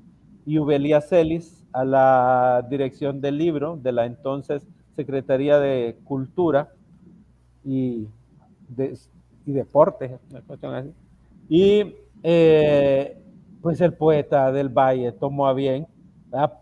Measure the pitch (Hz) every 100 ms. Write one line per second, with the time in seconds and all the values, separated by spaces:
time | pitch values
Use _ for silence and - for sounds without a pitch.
0 | _ _ _ - 147 156 147 143 147 151
1 | 147 180 160 165 - - _ 131 135 135
2 | 131 131 127 127 123 123 123 139 135 -
3 | 139 139 139 143 170 147 147 165 127 120
4 | 120 123 135 139 135 147 - _ _ -
5 | 143 135 135 131 143 147 139 131 117 -
6 | - 135 131 - 170 143 147 _ _ -
7 | - - _ _ _ _ 135 131 127 117
8 | 107 110 _ _ _ _ - 120 135 -
9 | _ _ _ _ 143 139 - 143 175 -
10 | 127 127 - 131 - 139 139 127 143 -
11 | _ _ _ _ - 160 196 208 190 -
12 | _ - 160 170 160 156 151 143 139 135
13 | 143 - - - - - 170 147 175 -
14 | 156 151 143 143 135 135 139 139 131 131
15 | 120 - 139 139 135 131 139 135 165 _
16 | - _ _ 127 151 -